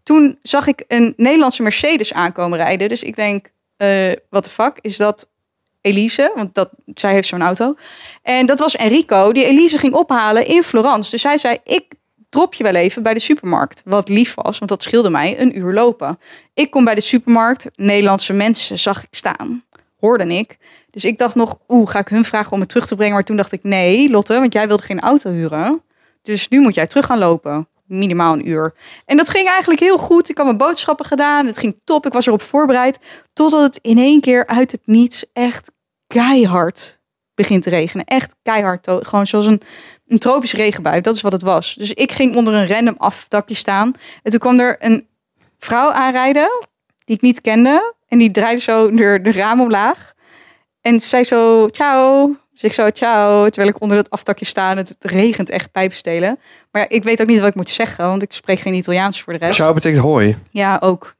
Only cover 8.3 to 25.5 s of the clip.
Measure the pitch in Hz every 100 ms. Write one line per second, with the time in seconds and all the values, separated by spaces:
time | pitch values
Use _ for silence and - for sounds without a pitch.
8.3 | 254 254 277 302 - 220 269 311 196 202
9.3 | 240 247 277 339 302 277 277 - 247 214
10.3 | 220 - 339 330 233 247 220 202 233 285
11.3 | 294 240 233 - - - - _ _ _
12.3 | 269 359 - 214 180 185 240 226 220 -
13.3 | - 180 165 - - - 202 196 202 247
14.3 | - - 220 202 196 - 233 208 156 160
15.3 | - 254 202 180 196 240 233 143 170 _
16.3 | - _ - 294 277 233 214 214 247 240
17.3 | 233 226 254 - - 202 202 202 196 -
18.3 | 202 208 220 - 202 196 202 - - 185
19.3 | - - 247 - _ _ _ 208 240 170
20.3 | 175 226 - _ _ _ 208 233 226 240
21.3 | 240 226 - - 240 208 202 196 214 226
22.3 | 214 208 196 185 240 - 202 208 202 196
23.3 | 214 196 185 202 190 180 214 285 214 202
24.3 | 233 262 208 214 208 - 196 - 285 196
25.3 | 170 165